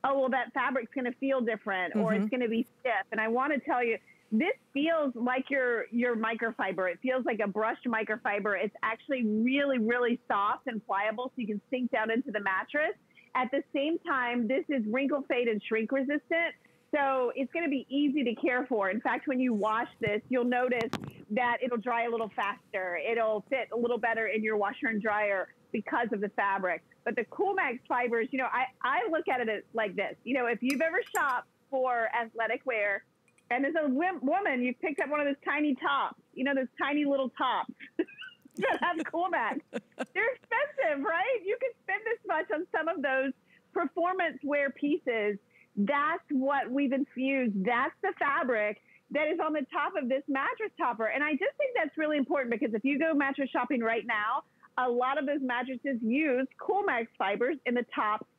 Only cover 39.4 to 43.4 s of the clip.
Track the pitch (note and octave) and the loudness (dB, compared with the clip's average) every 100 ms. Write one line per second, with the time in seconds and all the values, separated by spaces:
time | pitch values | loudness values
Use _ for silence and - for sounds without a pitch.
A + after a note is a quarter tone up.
39.4 | A3 D4+ - A#3+ _ - - F#4 A4+ B4+ | 0 -2 -6 -10 _ -10 -6 0 0 -2
40.4 | - A#4 D5 C#5 F4 C#4+ E4+ E4 G#4+ B4 | -2 -2 0 0 0 0 0 0 0 0
41.4 | F#4 A#4+ C5 - - G4+ A4 A4+ F#4+ D#4+ | -2 -2 -2 -4 -6 -4 -2 -4 -2 -2
42.4 | E4+ D#4 - E4 D#4+ F4 C4+ C4 C4+ - | 0 -4 -2 -2 -2 -2 0 2 0 -4